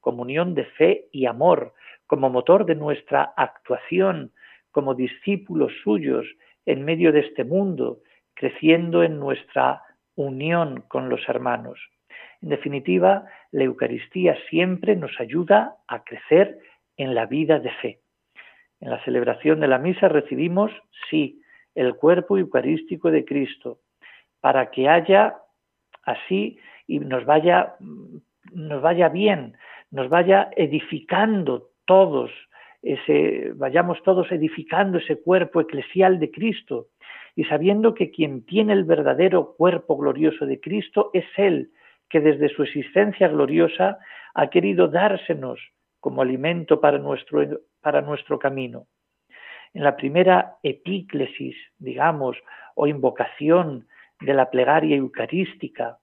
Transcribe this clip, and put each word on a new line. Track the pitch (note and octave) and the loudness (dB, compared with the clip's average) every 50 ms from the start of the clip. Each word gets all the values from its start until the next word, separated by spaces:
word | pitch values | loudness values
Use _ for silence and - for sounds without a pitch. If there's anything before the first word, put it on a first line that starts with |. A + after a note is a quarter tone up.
| _ | _
comunión | A#2+ A#2+ A#2+ B2 B2 C3+ D#3 F3 F3+ E3+ | -6 -6 -6 -10 -6 -4 -4 -4 -2 -4
de | C#3 A#2 | -6 -6
fe | - - - D#3 F3 G3 - - _ | -8 0 2 2 2 2 0 -6 _
y | - C#3 C3 | -6 -4 -4
amor, | B2 A2+ A#2+ D3+ F3+ E3+ - A#2+ - _ _ - - - _ _ | -4 -2 2 4 4 4 2 0 -10 _ _ -20 -20 -20 _ _
como | - D3 C3+ C3 C3 | -2 0 0 0 0
motor | B2 B2 B2 - F3 G3 G#3 | 0 0 4 4 4 4 4
de | E3 D#3+ | 0 -2
nuestra | D3+ D3 D3+ D3 - _ - C#3+ C#3 D3 D3 _ | -2 -2 -4 -6 -6 _ -2 0 0 0 -2 _
actuación | - C#3 - - - _ - B2 B2 - - E3 F3+ F#3+ F#3+ F3 D#3 C3+ A#2 _ _ - - - _ _ _ | -4 -4 -4 -4 -20 _ -6 -6 -6 -4 -4 -2 0 0 0 -2 -4 -10 -14 _ _ -20 -20 -20 _ _ _
como | _ D3 C#3 C3+ C3 | _ -2 -2 -2 -2
discípulos | B2 B2+ B2 - - - G3 G3+ F3 - - F3 D#3 C#3 - - - - | -2 -4 -6 -6 -8 -4 -4 -4 -4 -4 -6 -2 0 0 0 -2 -6 -2
suyos | G3+ G#3 F#3+ D3+ C#3 B2+ B2 A2+ - - _ _ _ _ _ _ | 0 0 0 0 -2 -2 -2 -4 -8 -16 _ _ _ _ _ _
en | - D3 C3 C#3 | -4 -4 -2 -2
medio | D3+ E3 D#3+ F3 D#3+ | -4 -2 2 2 4
de | D3 D3+ | 4 4
este | D3 - - - B2 | 0 0 -6 -8 -6
mundo, | A#2+ E3 F#3+ G3+ F#3+ E3+ C3+ B2 A#2+ A#2+ _ _ _ _ _ _ _ _ | -2 -2 -2 -2 -2 -4 -4 -6 -6 -6 _ _ _ _ _ _ _ _
creciendo | - C#3 B2+ - - D#3 D#3+ E3 E3+ E3+ E3+ E3 F3 | -6 -6 -6 -6 0 4 4 4 4 2 0 2 2
en | E3+ D#3+ D#3 D3 | 2 2 0 -6
nuestra | C#3+ C#3 C3+ - - _ - C#3 C3 C3 C#3 - - _ _ _ _ _ _ | -4 -6 -6 -6 -8 _ -2 0 0 0 0 -2 -10 _ _ _ _ _ _
unión | - C#3+ C#3 C3 C3 D3 D#3+ E3+ E3+ E3 D3 B2+ B2 - _ | -8 -6 -6 -6 -6 -4 -2 0 0 -2 -2 -6 -12 -14 _
con | - C3 C3 B2+ | -8 -6 -4 -4
los | B2 B2 - | -6 -4 -4
hermanos. | - B2 A#2+ B2+ B2 A#2+ A#2 A#2 B2+ B2 - - _ _ _ _ _ - - - - _ _ - | -6 -6 -4 -2 -4 -4 -4 -8 -16 -18 -20 -20 _ _ _ _ _ -20 -20 -20 -20 _ _ -6
En | D#3 | -6
definitiva, | D3 C3+ - - C#3+ C3+ - - F#3 F#3 F3+ F#3 G3 G3 - - - - _ _ | -6 -4 -4 -6 -8 -6 -2 0 2 4 4 4 4 2 -2 -14 -20 -20 _ _
la | - C#3 C3+ | -2 0 0
Eucaristía | B2+ B2+ - C3 A#2+ A#2+ A#2 - - _ F#3 F3+ E3+ - - - | 0 0 -2 -4 -4 -4 -8 -12 -10 _ 0 2 2 0 0 -6
siempre | - D#3+ E3 F3+ F#3 F#3 F3 - G#3+ G#3 | -4 -2 -2 0 0 -2 -2 0 0 0
nos | F3+ D3 - - - | 0 -2 -8 -8 -10
ayuda | - - C3+ E3+ F3 D#3+ G3 G#3+ A#3 C4 - _ _ | -10 -6 -4 -4 2 4 4 4 4 0 -10 _ _
a | - A#2+ A#2 _ | -12 -12 -12 _
crecer | - A#2 - - - D3+ F3 G3+ - - - _ _ _ _ _ _ _ | -16 -18 -18 0 4 4 4 4 4 -2 -18 _ _ _ _ _ _ _
en | - C#3 C3 B2 | -10 -6 -4 -2
la | A#2 A2+ | -2 -2
vida | G#2+ B2 D3+ D#3+ D3+ D#3 | -2 -2 -2 2 2 0
de | C#3 A#2 B2 - - | 0 0 -6 -10 -8
fe. | - A2+ G#2 _ _ _ _ _ _ _ _ - - - _ _ _ _ _ _ | -10 -10 -10 _ _ _ _ _ _ _ _ -20 -20 -20 _ _ _ _ _ _
En | - - | -10 -10
la | A#2+ - - | -10 -8 -6
celebración | C3+ B2 B2 A#2+ A#2+ A#2+ - - D3+ D#3 D#3 | -4 -2 0 0 -2 -4 0 2 2 2 2
de | D#3 C#3 | 4 2
la | C3 B2+ | 2 2
misa | C#3 F3+ F3+ - G#3 | 0 -2 0 2 2
recibimos, | F3+ D#3 D3 C#3+ - C#3 B2+ D#3 E3+ F3 G3 G#3 A3 - - _ _ _ - - - | 4 4 2 0 -2 -4 -4 -2 -2 0 0 0 -2 -4 -14 _ _ _ -18 -10 -4
sí, | - D#3 D3 B2+ - _ _ _ _ _ _ _ _ | -2 -2 -2 -2 -6 _ _ _ _ _ _ _ _
el | - C3 B2+ A#2 | -2 -2 -2 -2
cuerpo | - - D#3 F3 F3 F3 - G3+ | 2 4 4 4 4 2 0 0
eucarístico | F#3+ F3 - - C3 B2 C3+ D#3+ D#3+ D#3+ - F3+ D#3+ - E3+ | 0 0 0 0 0 0 0 -2 -4 -4 -10 -10 -2 0 0
de | D#3 D3+ B2+ | 0 0 0
Cristo, | - C#3 C#3+ C3+ - - _ _ B2 A#2 _ _ _ _ _ _ - - - _ _ _ _ | -2 -4 -4 -4 -6 -8 _ _ -16 -16 _ _ _ _ _ _ -20 -20 -20 _ _ _ _
para | - C3+ C3+ C3+ B2 - | 2 2 2 2 0 0
que | - C3 C3 | -2 0 2
haya | C#3+ D#3+ E3+ D#3+ G3 F#3+ G3+ G#3+ A3 - - _ _ _ _ _ _ _ _ _ _ - _ _ | 4 4 4 4 4 6 6 6 4 0 -8 _ _ _ _ _ _ _ _ _ _ -20 _ _
así | - A#2 - - - F#3 G3 G#3 A3+ A3 _ _ - - - _ | -8 -8 -8 -6 -4 -2 -2 -2 -4 -8 _ _ -20 -20 -20 _
y | - - C#3+ | -8 -8 -6
nos | D3 C#3 C3 B2+ A2+ | -6 -4 -6 -4 0
vaya, | C3+ D3+ D#3 D#3 F3 F3 F#3 - - - _ - D#3 D3+ - - D3 D#3 D#3 _ _ _ _ _ F3 - | 2 2 4 4 4 4 4 2 0 -8 _ -20 -20 -20 -20 -20 -20 -20 -20 _ _ _ _ _ -18 -14
nos | F3+ D#3 D#3 D3 C3+ C3+ | -14 -10 -8 -8 -2 0
vaya | E3 E3+ E3+ F3+ D#3 | 0 2 4 2 2
bien, | D3+ F3+ G#3 G#3+ G3 D#3 B2+ A2+ - _ - - - - _ _ | 2 2 0 0 0 -2 -6 -14 -18 _ -20 -20 -20 -20 _ _
nos | - C3+ B2+ B2+ | -8 -6 -2 2
vaya | D#3+ F3 F3 F3+ F#3+ G3 G3 - - | 2 2 4 6 4 4 4 0 -2
edificando | - E3 C#3 D3 D#3 - - E3+ D3 - - F3 F#3 G#3+ A3 G#3+ G3 E3+ C3+ B2+ A#2+ - _ _ _ _ | -2 -2 0 -2 -6 -6 -6 -12 -12 -8 -4 -2 0 0 0 0 -2 -2 -4 -6 -6 -8 _ _ _ _
todos, | - F#3 F#3+ F#3+ E3+ D3 C3 A#2+ A#2+ - - - _ _ - - - _ _ | 4 6 6 6 6 2 -4 -4 -4 -10 -18 -20 _ _ -20 -20 -20 _ _
ese, | - - C#3 - - - D3 D3 D#3 D#3+ - - - - - | -6 -6 -6 -4 0 0 2 2 2 2 -2 -4 -8 -10 -8
vayamos | - C#3 C3 B2+ E3+ F3 F3 E3+ - _ | -6 -6 0 0 0 0 0 -4 -2 _
todos | F#3+ F#3+ F#3 E3 - | 2 2 2 0 -2
edificando | F#3 D#3+ D#3 D#3 - E3 D#3 - E3 F3+ G3+ F#3+ F3+ | -4 -4 -4 -4 -6 -10 -10 -4 -2 -2 0 0 -2
ese | E3 - - D3+ - | -4 -2 -4 -6 -4
cuerpo | - E3+ F#3 F#3 F3 - - E3+ | 0 2 2 2 2 0 0 -2
eclesial | D#3+ D#3+ D3+ C#3 - - - F#3 F#3+ F#3 F#3 F3 | -2 -2 -6 -10 -10 -6 0 2 4 4 4 2
de | D#3 D3+ | -2 -6
Cristo, | - - G3 A3+ G3+ - _ _ C#3 A#2 - _ _ _ - - - - - - _ | -4 -4 -4 -4 -4 -6 _ _ -10 -10 -10 _ _ _ -20 -20 -20 -20 -20 -10 _
y | - D3+ | -6 -4
sabiendo | - D#3 D3 D#3+ F#3+ G3+ G#3+ A3 A3+ A3 | -2 -2 0 2 2 2 4 2 2 2
que | - F3+ D#3 | 2 -4 -4
quien | - - D#3 D3 C#3 B2 - | -2 -4 -4 -4 -4 -10 -10
tiene | - E3 G#3+ G#3+ G#3+ G3+ | -2 0 0 2 4 2
el | G3 F#3 | 2 4
verdadero | D#3+ E3+ D3+ C#3+ C#3+ B2+ C#3 F3+ F#3+ F#3+ F3 - - - | 2 2 2 2 0 2 4 2 4 4 2 0 -2 -2
cuerpo | - - F#3 E3+ E3 - - D3+ | 2 2 2 2 0 -2 -2 -2
glorioso | C#3 C#3+ C#3+ B2+ D3 D#3 D#3 D#3 - D3 | 0 0 -2 0 2 0 0 0 -2 -6
de | C3+ C3+ C3 | -6 -6 -6
Cristo | - D#3 F#3+ G#3+ F#3 - - G#3 - - - | -6 -6 -6 -6 -6 -2 -2 -2 -2 0 -2
es | F#3 - - - | -4 -4 -2 -2
Él, | - G3+ G3 E3+ C#3 B2+ _ _ _ _ _ _ _ _ _ | 0 2 2 2 -2 -4 _ _ _ _ _ _ _ _ _
que | - D#3+ | 0 4
desde | D3 D#3 C#3+ C#3 D3 C#3+ | 4 4 4 4 0 -2
su | - - D3 | 0 -2 -4
existencia | - - D3+ - - - F#3+ G#3 G#3+ F#3 - F#3+ | -4 -4 -8 -8 0 0 2 2 2 2 2 2
gloriosa | E3 D3+ D3 C#3+ C3 D3+ E3 E3+ E3 - - F#3 G3 G3+ - - - - - - - _ | 2 4 0 0 0 2 2 2 2 2 0 0 0 -2 -4 -18 -20 -20 -20 -20 -10 _
ha | - D3 - | -2 -2 2
querido | - F3+ E3+ G3+ F#3+ F3 F3+ | 2 0 2 2 2 2 2
dársenos | D#3+ C#3+ F3 G3 G#3+ G3 F#3 - - E3 C#3+ C3 B2+ B2 - - _ _ _ _ _ _ _ | 2 2 0 0 0 0 -2 -4 -6 -6 -6 -6 -10 -12 -12 -18 _ _ _ _ _ _ _
como | - C#3+ C3 C3 | -8 -6 -2 -2
alimento | C3 B2+ C3 B2+ C3+ D#3+ F3 F3 D#3+ - D#3 - | -2 -2 -2 -2 -4 -4 -4 -4 0 0 2 4
para | - D3 C#3+ | 4 2 2
nuestro, | C#3+ C#3+ C#3+ C#3 C3 - - D3+ D3 C#3+ C#3+ D3 - _ _ _ _ | 2 -2 -4 -6 -6 -8 -4 -2 -2 -2 -2 -4 -12 _ _ _ _
para | _ D3+ C#3+ D3 | _ 0 0 0
nuestro | C#3 D3 D3 C#3+ - - - | -2 -2 -8 -10 -6 -6 -6
camino. | C3+ - C3+ C#3 C3+ B2+ A#2+ A#2 B2 C3 _ _ _ _ _ _ _ _ _ - - - - - - - _ _ | -4 -2 -4 -4 -4 -8 -10 -12 -18 -20 _ _ _ _ _ _ _ _ _ -20 -20 -20 -20 -20 -20 -20 _ _
En | - D3 | 0 0
la | C#3+ C#3+ | 0 0
primera | - - C3+ C#3+ F3 F#3 F#3 F#3 F3+ F#3 - - _ | 0 -6 0 2 4 4 6 4 4 2 -2 -12 _
epíclesis, | - D3 C3 _ _ E3+ G3 F#3+ F3+ - - C#3+ C3+ B2 - - C#3 C3 - - - _ _ | -6 -6 -6 _ _ -8 -8 -8 -8 -8 -6 -6 -6 -6 -8 -12 -12 -12 -12 -16 -20 _ _
digamos, | _ C#3+ B2+ B2 C3 C#3+ E3 D#3+ D3 C3+ B2+ B2 - _ - - - - - _ | _ -14 -12 -4 0 0 0 0 -2 -6 -6 -8 -10 _ -20 -20 -20 -20 -10 _
o | - D3 | -2 0
invocación | D3 D3 C#3 C3 B2+ - - A#2+ - - - D3+ D3+ E3 F3+ F3 D#3 C3+ B2 - _ _ - - _ _ _ | 0 0 0 -2 -2 -2 -2 -8 -8 -6 -4 2 2 2 2 2 -2 -8 -12 -16 _ _ -20 -20 _ _ _
de | C#3+ C3+ C#3 | -2 0 2
la | C#3 B2+ - | 2 2 2
plegaria | - B2+ B2+ B2+ D3 D#3+ D#3 D#3 D3 | 2 0 2 4 2 2 2 2 0
eucarística | C#3 C3+ B2 - - A2+ - D3+ F3+ F#3+ - - _ - - _ - B2 A#2 A#2+ _ | 0 0 -4 -6 -8 -8 -4 -4 -4 -4 -6 -8 _ -14 -14 _ -10 -10 -10 -10 _